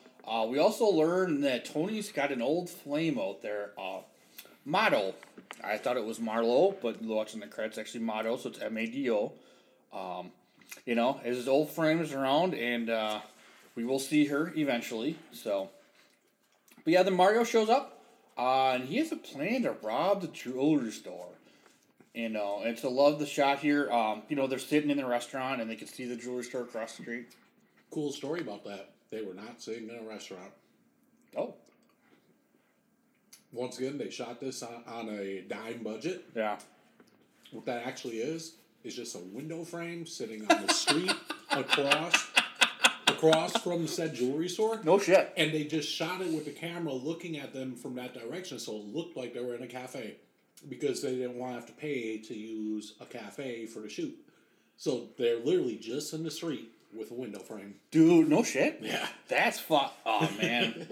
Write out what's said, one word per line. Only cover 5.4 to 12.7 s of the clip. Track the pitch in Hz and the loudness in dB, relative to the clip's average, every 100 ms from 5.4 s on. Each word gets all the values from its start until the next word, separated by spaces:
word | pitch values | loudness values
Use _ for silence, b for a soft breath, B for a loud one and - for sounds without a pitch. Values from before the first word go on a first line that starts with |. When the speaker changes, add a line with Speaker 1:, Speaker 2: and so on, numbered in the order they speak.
| - - | -18 -10
Speaker 1:
I | 95 107 | -4 -2
thought | 127 123 | 0 0
it | |
was | 110 113 | -2 -4
Marlo, | 113 113 117 123 185 196 | -2 2 4 6 6 4
but | 117 98 | -4 -4
watching | 110 107 107 110 | -2 -2 -2 -6
the | 101 | -10
credits, | - 110 113 | -6 -6 -6
actually | 107 123 | -8 -6
Mado, | 113 107 110 127 | -4 -2 0 -2
so | 135 | -4
it's | - | -6
M | 110 110 | -4 -2
A | 113 | -4
D | 127 131 | -2 0
O. | 107 110 b b b b b _ | 2 0 b b b b b _
Um, | 98 92 90 90 - B B B B | -10 -8 -8 -10 -16 B B B B
you | - | -2
know, | 117 120 135 | 2 2 0
his | 120 123 123 | -2 -2 2
old | 135 151 | 2 2
flame | - 156 160 | 2 2 2
is | 156 | 0
around, | 135 135 143 185 | 0 2 4 4
and, | 131 117 | 0 0